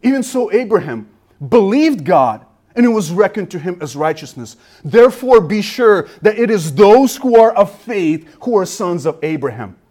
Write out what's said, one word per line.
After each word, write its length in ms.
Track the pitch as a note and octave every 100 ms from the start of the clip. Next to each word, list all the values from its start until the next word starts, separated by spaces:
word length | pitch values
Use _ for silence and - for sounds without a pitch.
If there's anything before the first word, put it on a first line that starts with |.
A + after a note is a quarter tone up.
Even 200 | A#3+ C4+
so, 300 | A#3+ B3+ A#3
Abraham 560 | G3+ G#3 G#3 D3 A#2 G#2+ _ _ _ C#3
believed 560 | A#3 G3 B3 D#4+ B3
God, 400 | D3 E3+ B2+ A2 _ _ _ -
and 80 |
it 60 | A#3+
was 220 | A3 D#3+
reckoned 380 | F3 G3+ - F#3
to 60 | F3
him 200 | E3 F3+
as 160 | D3+ C#3
righteousness. 600 | D#3 D#3 - - A#2 - _ _
Therefore, 560 | D#3 A3 B3 - B3+ A#3+
be 220 | D#3+ G#3
sure 460 | G3+ - A#3 G3 - -
that 180 | F#3+ G#3+
it 120 | A#3
is 240 | G#3+ D#3+
those 420 | C3+ G3+ A3+ C4+ -
who 240 | B3+ A#3
are 120 | A3
of 200 | G#3 G3+
faith 560 | - - G#3+ E3+ D#3 - _
who 160 | - A3
are 80 | F3+
sons 400 | - F#3 F3 C#3+
of 120 | D#3
Abraham. 540 | D#3+ D#3+ C3 A2+ G#2 F2+ _